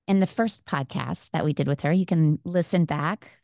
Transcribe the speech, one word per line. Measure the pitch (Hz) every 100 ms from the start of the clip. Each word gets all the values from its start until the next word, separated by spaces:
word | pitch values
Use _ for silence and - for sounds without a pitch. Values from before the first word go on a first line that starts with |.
| -
in | 196
the | 190
first | - 226 - -
podcast | 143 139 - 127 170 -
that | - 151
we |
did | 143 135
with | 143
her, | 143
you | 180 185
can | 165 156 151
listen | - 175 170 180 165
back. | 147 147 214 - -